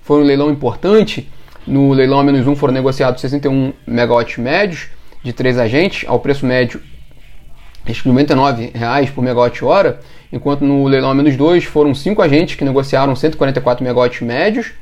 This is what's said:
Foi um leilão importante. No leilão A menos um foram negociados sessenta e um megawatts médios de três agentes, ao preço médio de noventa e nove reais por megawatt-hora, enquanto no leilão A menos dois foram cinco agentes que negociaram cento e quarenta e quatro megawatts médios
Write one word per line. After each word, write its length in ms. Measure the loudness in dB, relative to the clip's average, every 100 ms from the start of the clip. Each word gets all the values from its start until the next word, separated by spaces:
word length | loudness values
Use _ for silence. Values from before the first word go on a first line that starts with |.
Foi 180 | 2 2
um 60 |
leilão 240 | 4 2 0
importante. 800 | -2 -4 -2 2 4 2 -4 -12 -16 -18 -16 -2
No 260 | 2 4
leilão 260 | 4 4 4
A 40 |
menos 240 | 4 2 2
um 80 |
foram 180 | 0 0
negociados 480 | 0 0 0 -2 -2
sessenta 260 | -4 -2 -2
e 40 |
um 200 | 0 -2 -6
megawatts 540 | -4 -2 2 2 0 -6
médios 480 | -2 0 -2 -4 -12 -12 -14 -10
de 100 | -10
três 280 | -2 0 2
agentes, 500 | 2 2 0 -2 -4
ao 100 | -2
preço 240 | 0 -2
médio 380 | 0 0 0 -4 -16 -18 -18 -20 -18 -18 -16 -18 -16 -8
de 220 | -6 -2 2
noventa 260 | 2 4
e 20 |
nove 360 | 2 2 0 -8
reais 380 | -6 -2 0 -2
por 120 | -2
megawatt-hora, 760 | -2 2 0 0 0 2 2 -2 -14 -20 -12
enquanto 320 | -6 -2 0
no 220 | 0 2 2
leilão 240 | 2 2
A 20 |
menos 240 | 2 2 4
dois 280 | 4 2
foram 280 | 2 2 2
cinco 300 | 0 -2 2
agentes 320 | 4 4 0
que 100 | -2
negociaram 500 | 0 0 0 0 0
cento 200 | 0 -2
e 20 | 0
quarenta 220 | -2 0
e 20 |
quatro 220 | 0 0
megawatts 380 | 0 2 0 0
médios 500 | -4 0 0 -2 -6 -14